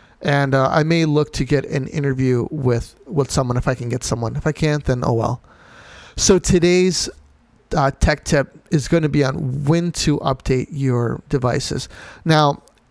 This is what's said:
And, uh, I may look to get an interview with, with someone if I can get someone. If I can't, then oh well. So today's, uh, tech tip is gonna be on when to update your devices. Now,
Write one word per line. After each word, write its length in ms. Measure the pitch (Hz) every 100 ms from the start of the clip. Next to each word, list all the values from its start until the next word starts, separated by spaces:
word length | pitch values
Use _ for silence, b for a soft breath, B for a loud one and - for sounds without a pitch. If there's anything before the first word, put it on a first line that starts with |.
| B B
And, 340 | 156 143 139 135
uh, 140 | 135
I 120 | 160
may 200 | 156 170
look 300 | 160 147 147
to 100 | -
get 220 | 131 147 139
an 220 | 135 131
interview 600 | 160 139 131 131 123 -
with, 440 | - 127 117 - - -
with 240 | 160 127
someone 280 | - 127 123
if 100 | 131
I 80 | 127
can 140 | 120
get 120 | 123
someone. 360 | - 120 113 139
If 100 | 160
I 60 |
can't, 320 | - 156 147 135
then 180 | 123
oh 80 | -
well. 300 | 113 110 123 B B B B B B B -
So 240 | - 185
today's, 720 | - 185 175 180 185 - - - _ _ _ _ _ -
uh, 160 | 139 -
tech 240 | 180 151
tip 340 | - 147 131 - _
is 160 | 156 -
gonna 220 | 170 151
be 160 | 143 135
on 400 | 131 131 135 143
when 260 | 170 175
to 280 | - 156 143
update 480 | 147 131 - 131 -
your 500 | 147 135 120 120 - -
devices. 600 | 139 123 139 - - - B B B
Now, 400 | 165 156 147 - _ _ _